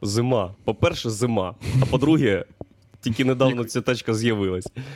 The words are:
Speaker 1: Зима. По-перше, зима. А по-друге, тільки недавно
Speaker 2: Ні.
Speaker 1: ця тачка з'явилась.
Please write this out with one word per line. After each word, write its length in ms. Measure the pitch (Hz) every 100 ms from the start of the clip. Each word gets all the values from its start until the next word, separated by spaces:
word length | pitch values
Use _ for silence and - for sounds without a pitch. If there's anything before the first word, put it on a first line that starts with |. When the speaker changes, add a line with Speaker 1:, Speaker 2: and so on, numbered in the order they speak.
Speaker 1:
Зима. 520 | 104 107 123 120 92 101
По-перше, 460 | - 107 170 165 120
зима. 440 | 104 123 107 92 - - 131
А 40 | 127
по-друге, 580 | 127 135 156 127 92 - _ - _ _ -
тільки 240 | 127 113
недавно 380 | 131 127 131 120
Speaker 2:
Ні. 60 | 117
Speaker 1:
ця 120 | 127
тачка 340 | 127 120 -
з'явилась. 540 | 110 117 104 98 92 - - 135